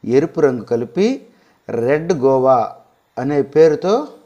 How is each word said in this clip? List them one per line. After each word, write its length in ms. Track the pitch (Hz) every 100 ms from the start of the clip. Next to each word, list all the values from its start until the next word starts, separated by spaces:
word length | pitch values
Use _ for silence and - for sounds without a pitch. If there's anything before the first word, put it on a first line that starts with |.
ఎరుపు 360 | - 127 156 -
రంగు 240 | 147 123
కలిపి 640 | 101 120 117 - 208 269 - _ _ _ -
రెడ్ 440 | 117 117 151 165
గోవా 640 | 170 131 135 131 127 110 - _ _ _ -
అనే 240 | 131 147
పేరుతో 680 | 139 151 160 151 175 226 294 -